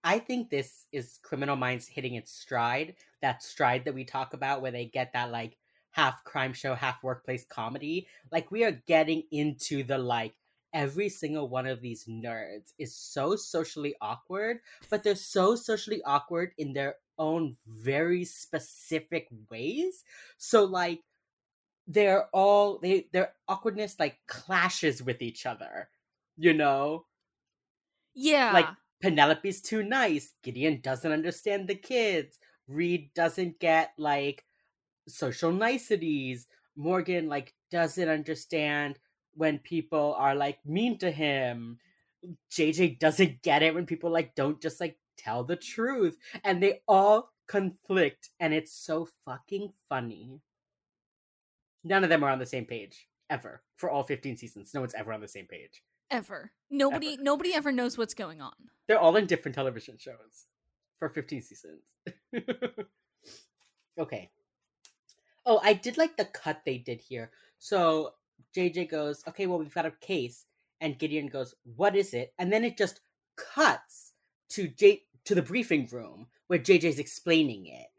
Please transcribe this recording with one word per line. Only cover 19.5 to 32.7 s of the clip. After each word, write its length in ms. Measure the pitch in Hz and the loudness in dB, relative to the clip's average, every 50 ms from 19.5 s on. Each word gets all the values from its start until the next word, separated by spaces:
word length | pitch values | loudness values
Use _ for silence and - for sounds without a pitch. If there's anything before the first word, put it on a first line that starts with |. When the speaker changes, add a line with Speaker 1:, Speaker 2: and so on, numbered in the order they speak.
| 113 110 123 156 226 294 349 370 370 - - _ - - - - - | -12 -6 -6 -4 -2 -2 -4 -4 -4 -8 -18 _ -20 -20 -20 -20 -14
Speaker 1:
So, 260 | _ - - - 220 202 | _ -2 4 6 6 6
like, 380 | 190 185 180 180 175 170 165 _ _ _ _ _ _ _ _ _ _ _ _ _ _ _ _ _ | 6 2 0 0 -2 -2 -6 _ _ _ _ _ _ _ _ _ _ _ _ _ _ _ _ _
they're 400 | - 147 208 208 196 190 196 - - | 0 4 4 6 6 6 4 4 2
all, 480 | - 190 190 202 202 202 208 202 202 - | 2 4 6 8 8 8 6 4 2 -2
they, 280 | 165 185 190 190 - _ | 0 2 2 2 2 _
their 220 | - 180 190 196 - _ _ | 0 0 0 0 -4 _ _
awkwardness, 520 | - 190 190 - 226 190 208 214 196 - - | -6 -6 -2 -2 -4 -2 -2 -6 -6 -2 -2
like, 200 | 160 147 - _ _ | -2 -2 -2 _ _
clashes 760 | - - - - - 185 180 175 185 - - - 156 131 120 127 | -14 -14 -14 -6 0 2 2 4 2 0 2 0 0 0 0 -4
with 180 | 127 120 120 | -6 -4 -4
each 240 | 123 117 110 - - | -6 -10 -10 -8 -8
other, 440 | 127 117 - - - - 92 104 _ _ _ _ _ _ _ _ _ _ | -8 -8 -8 -12 -12 -10 -12 -12 _ _ _ _ _ _ _ _ _ _
you 160 | - 156 170 160 | 4 4 6 6
know? 520 | 156 151 143 139 135 139 147 160 165 - _ _ _ _ _ _ _ _ _ _ _ _ _ _ _ _ _ _ _ _ _ _ | 6 4 4 4 4 0 -2 -4 -6 -10 _ _ _ _ _ _ _ _ _ _ _ _ _ _ _ _ _ _ _ _ _ _
Speaker 2:
Yeah. 400 | 262 262 311 302 285 262 226 202 | 0 2 4 6 6 6 6 6
Speaker 1:
Like, 140 | 180 165 156 180 _ _ _ _ _ | 6 6 4 -2 _ _ _ _ _
Penelope's 600 | - 190 165 151 143 147 156 - - 202 190 - | 0 2 6 6 6 6 6 2 0 -6 -6 -4
too 220 | - - 226 220 208 | -6 -4 -4 -4 -2
nice. 500 | 202 247 269 247 202 156 143 - - - _ _ | 0 0 0 2 2 0 -2 -4 -8 -18 _ _
Gideon 360 | 127 113 123 139 160 151 123 | -10 -6 -2 0 0 0 0
doesn't 300 | - 131 131 123 - 165 | -2 -4 -4 -2 -2 -2
understand 560 | 151 156 160 175 175 - - 214 202 202 190 | -2 0 -2 -4 -6 -4 -4 -2 -2 -2 -4
the 80 | 180 196 | -6 -8
kids. 640 | 196 - - 262 240 226 208 190 165 139 139 - - _ _ _ _ _ | -8 -6 -4 0 0 2 2 0 0 -2 -4 -14 -20 _ _ _ _ _
Reed 440 | - | -8